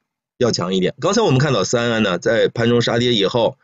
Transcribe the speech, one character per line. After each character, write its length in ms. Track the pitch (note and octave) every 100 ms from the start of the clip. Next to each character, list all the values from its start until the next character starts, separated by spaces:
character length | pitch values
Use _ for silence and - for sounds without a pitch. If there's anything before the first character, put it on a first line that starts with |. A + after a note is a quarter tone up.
| _ _ _ -
要 140 | A#2+
强 240 | F#2+ F2+ F#2+
一 60 |
点。 120 | F2+ -
刚 140 | D#3+
才 80 | A#3
我 80 | G3
们 100 | C3
看 140 | D3
到 100 | A2+
三 260 | F2+ A#2+ A#2+
安 140 | A2+
呢， 160 | G#2 F2
在 300 | A#2 A2+ F#2+
盘 180 | - A#2
中 140 | A#2+
杀 180 | A2+ A#2
跌 140 | B2
以 100 | A#2
后， 340 | F2+ A#2+ G#2 -